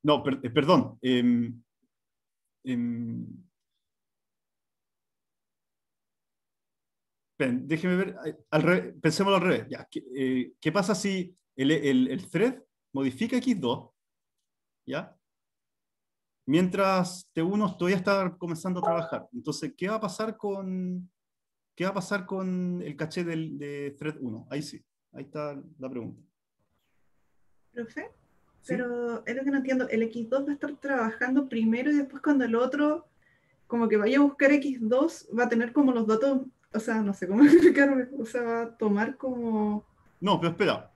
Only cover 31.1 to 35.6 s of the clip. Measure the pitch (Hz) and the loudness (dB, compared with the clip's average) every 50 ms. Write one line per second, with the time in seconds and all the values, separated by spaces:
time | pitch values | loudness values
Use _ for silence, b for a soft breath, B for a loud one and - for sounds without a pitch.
31.1 | 220 - 247 254 262 277 277 262 233 226 226 220 226 240 262 294 294 285 277 269 | -2 -4 -2 0 0 0 0 0 -2 0 2 2 2 2 2 2 2 2 0 -2
32.1 | - - - 302 294 269 247 226 226 233 247 254 - 285 294 294 302 330 - _ | -8 -4 0 2 2 2 2 2 2 2 2 0 0 0 2 2 0 -2 -6 _
33.1 | _ _ _ _ _ _ _ _ _ _ _ _ 233 233 233 208 214 214 202 220 | _ _ _ _ _ _ _ _ _ _ _ _ 0 0 2 2 2 2 2 4
34.1 | 262 277 285 277 - - 277 277 294 285 277 294 262 233 226 214 240 262 302 330 | 6 6 4 4 4 4 6 6 6 4 2 -2 -4 -4 -2 2 2 2 2 2
35.1 | - - - - 202 226 240 226 233 226 | -2 -6 -14 -6 0 0 0 2 2 0